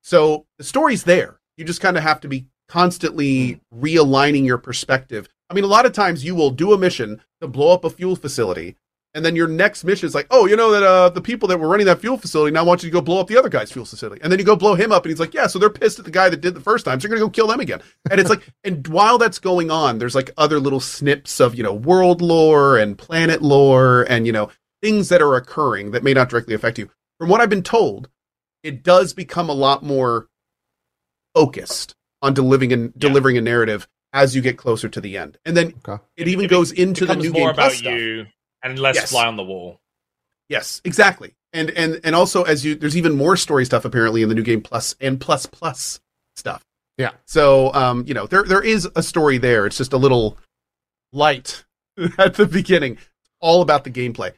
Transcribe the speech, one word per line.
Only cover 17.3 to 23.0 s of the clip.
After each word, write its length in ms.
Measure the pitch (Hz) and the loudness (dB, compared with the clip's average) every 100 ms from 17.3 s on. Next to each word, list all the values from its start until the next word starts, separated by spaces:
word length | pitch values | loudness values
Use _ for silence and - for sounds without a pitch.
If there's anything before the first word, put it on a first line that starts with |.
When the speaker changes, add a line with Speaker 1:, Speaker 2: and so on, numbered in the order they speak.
Speaker 1:
kill 160 | - 220 | 0 0
them 120 | 240 | 0
again." 220 | 170 90 - _ - | -6 -10 -12 _ 0
And 80 | 190 | 2
it's 100 | 180 | 2
like, 180 | 208 - _ | 0 -2 _
<laughs> 60 | |
and 240 | 202 165 135 | -8 -8 -4
while 300 | 160 214 240 | 2 4 4
that's 220 | 233 - | 2 0
going 320 | 190 180 165 | -2 -2 0
on, 260 | 160 143 113 | 0 -2 -2
there's, 160 | 120 | -2
like, 140 | 135 135 - | -2 -4 -2
other 220 | 151 151 | 0 2
little 200 | 139 135 | 0 -4
snips 600 | 131 - 143 143 - - | -6 -4 -2 -2 -6 0
of, 160 | 127 | 0
you 80 | 120 | 2
know, 100 | 107 | -6
world 480 | 104 131 185 180 175 | -4 2 4 4 2
lore 560 | 175 165 160 147 139 123 | 2 4 6 6 6 4
and 200 | 104 | 2
planet 420 | 98 | -4